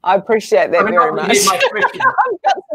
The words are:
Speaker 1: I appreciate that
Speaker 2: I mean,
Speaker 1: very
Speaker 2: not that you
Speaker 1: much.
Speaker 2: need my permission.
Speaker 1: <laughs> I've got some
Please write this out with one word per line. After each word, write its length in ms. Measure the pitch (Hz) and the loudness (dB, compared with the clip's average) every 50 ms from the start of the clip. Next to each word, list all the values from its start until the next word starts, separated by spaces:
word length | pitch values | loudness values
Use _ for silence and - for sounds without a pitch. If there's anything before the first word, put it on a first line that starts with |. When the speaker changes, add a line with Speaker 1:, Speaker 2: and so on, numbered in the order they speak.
| - | 0
Speaker 1:
I 120 | 180 190 | 0 0
appreciate 560 | 202 - - 220 220 208 - 220 185 165 - | 0 0 0 -2 -2 0 0 2 2 2 2
that 100 | - 170 | 2 0
Speaker 2:
I 20 | 151 | 0
mean, 80 | - - | 2 2
Speaker 1:
very 180 | - - - - | 2 2 0 0
Speaker 2:
not 140 | - 151 | -4 -2
that 80 | - - | 0 0
you 100 | - - | 2 2
Speaker 1:
much. 160 | 571 539 - | 2 2 2
Speaker 2:
need 0 | |
my 80 | 554 480 | 0 -2
permission. 320 | - 427 - - - 370 | 0 -2 -2 -2 -2 0
Speaker 1:
<laughs> 60 | - | -2
I've 340 | 523 466 - - 508 415 - - | 0 2 0 -2 -2 -2 -2 -2
got 100 | - 762 | -2 -2
some 80 | - - _ | -2 -4 _